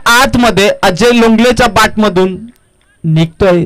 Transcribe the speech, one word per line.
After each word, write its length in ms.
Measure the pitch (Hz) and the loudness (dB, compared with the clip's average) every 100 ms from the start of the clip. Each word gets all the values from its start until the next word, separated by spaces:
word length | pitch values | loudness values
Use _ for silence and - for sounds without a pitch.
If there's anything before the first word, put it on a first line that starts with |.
| - | 0
आतमध्ये 640 | 240 269 240 240 185 202 - | 0 0 0 0 0 0 0
अजय 260 | 196 170 240 | -2 0 0
लोंगलेच्या 540 | 240 226 220 247 240 247 | 2 2 2 2 0 0
बॅटमधून 720 | 196 214 214 214 180 185 185 233 _ _ _ _ _ | 0 -2 0 -2 0 -2 -4 -14 _ _ _ _ _
निघतोय 600 | 165 160 165 - 196 175 | -4 -2 -2 -2 0 0